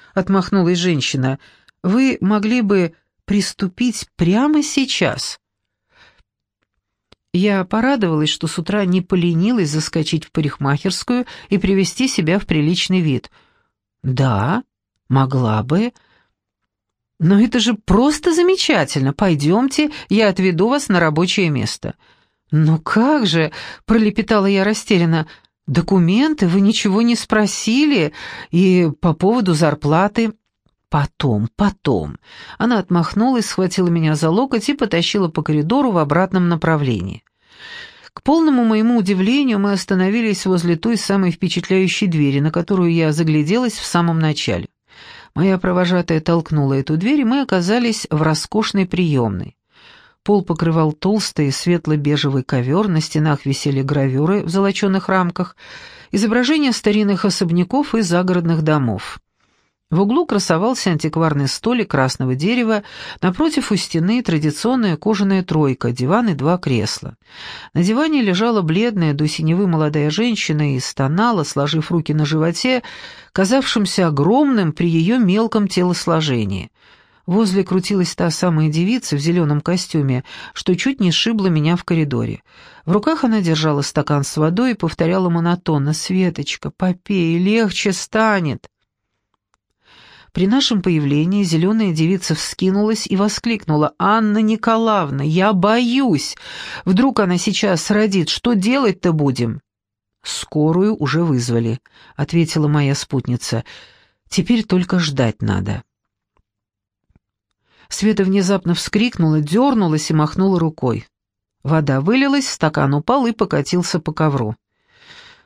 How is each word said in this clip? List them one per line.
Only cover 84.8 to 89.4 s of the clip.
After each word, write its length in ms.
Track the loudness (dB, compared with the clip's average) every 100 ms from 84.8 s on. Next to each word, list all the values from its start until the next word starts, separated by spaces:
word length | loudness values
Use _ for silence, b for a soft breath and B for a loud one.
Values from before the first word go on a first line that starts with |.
| -4 -2 -2 0 0
монотонно: 640 | 0 0 -2 0 0 0
«Светочка, 760 | -4 -2 0 0 -2 -8 -10 -10
попей, 680 | -4 -4 -2 -4 -2 0 0
легче 540 | 2 2 0 -2 -4
станет». 760 | -4 -4 0 0 0 -2 -6 -12 _ _ _ _ _ _ _